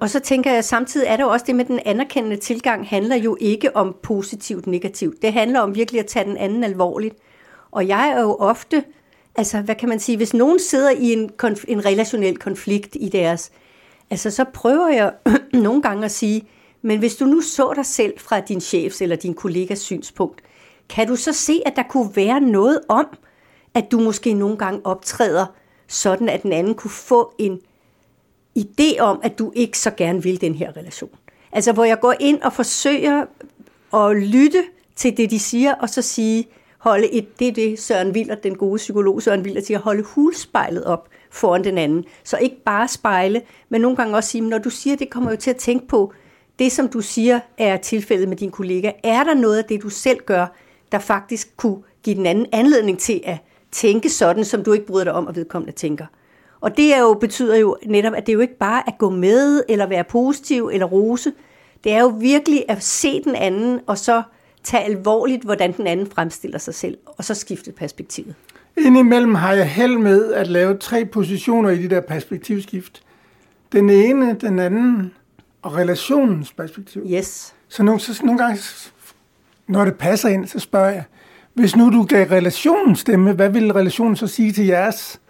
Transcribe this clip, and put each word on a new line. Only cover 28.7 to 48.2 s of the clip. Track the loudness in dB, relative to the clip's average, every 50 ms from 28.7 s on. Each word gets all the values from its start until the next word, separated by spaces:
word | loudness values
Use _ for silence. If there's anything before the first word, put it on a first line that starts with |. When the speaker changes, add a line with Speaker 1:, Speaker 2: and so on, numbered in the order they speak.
| 0 2 2 2 4 2
Speaker 1:
om, | 2 2 0 0 -2
at | -6 -4 -4
du | -8 -6 -2
ikke | -2 -2 -2 -2 -4
så | -4 -2
gerne | -2 -2 -2 -2 -2 -2 -2
vil | -2 -4 -2
den | -2 -4 -4
her | -4 -6 -10 -10 -14
relation?" | -18 -18 -16 -16 -16 -16 _ _ _ _ -20 _ _ _
Altså, | -4 -2 0 2 2
hvor | 4 4
jeg | 2 2 2
går | 2 2 2 2
ind | 2 2 2 2
og | 0 -2 -2
forsøger | -2 -4 -4 -4 -4 -2 0 0 0 0 0 0 0 -2 -4 -8 -18 -20 -20 _ _ -20 _ _ _ _ _ 0
at | 2 2 4 2 2 0
lytte | 2 4 6 6 6 4 2 0 -2 -6 _ _ _ _
til | -4 -2 -2 0 0
det, | 0 0
de | 0 -2
siger, | -4 -2 -2 0 2 2 0
og | 0 -4 -6
så | -4 -4
sige, | -6 -4 -4 -2 -2 0 0 -2 -2 -6 _ _ _ _ _ _
holde | 0 2 2 2 2 2 0
et, | -2 -4 -4 -6 -4
det | -2 -2
er |
det, | 0 0 -2 -2 -2 -4
Søren | -4 -2 0 0 0 0
Willert, | -2 -2 -4 -4 -6 -6 -6
den | -6 -4
gode | -2 -2 -2 -2 -2
psykolog | -4 -4 -2 0 2 2 0 0
Søren | 0 0 0 0
Willert | -2 -4 -6 -6 -6
siger, | -4 -4 -4
holde | -2 -2 -2 -2 -2
hulspejlet | -4 0 2 2 2 2 -2 -6 -4 -4 -2 -2 -2 -4 -6 -4
op | -4 -4 -4 -6 _ _ -20 _ _
foran | -8 -2 0 2 2 2 0
den | 0 -2 -2
anden. | 0 0 0 -2 -4 -6 -14 -20 -12
Så | -6 -2 0
ikke | 0 -2 -2 -4 -4
bare | -2 -2 0 -2 -2
spejle, | -4 -4 -2 0 0 2 2 0 0 -2 -6 -8 -18 _ _ -4
men | -2 0
nogle | 2 2 2 0
gange | -2 -2 0
også | -2 -2 -2
sige, | -4 -4
"Når | -4 -2 -2 -4
du | -4 -6
siger | -6 -4 -4 -2 -2
det, | -2 -4 -6
kommer | -6 -4 -4 -4
jeg | -4 -4
jo |
til | -2 -2
at | -4
tænke | -2 0 -2 -2 -2 -2 0
på, | 0 0 0 0 -2 -12 _ _ _ _ _ _ _ -2
det | 0 0
som | 0 0 -2 -2
du | -2 -4
siger | -6 -6 -4 0 2 2 2 2 0 -6 _ -2
er | 0 0 0 0
tilfældet | -4 -4 -4 -4 -2 0 0 0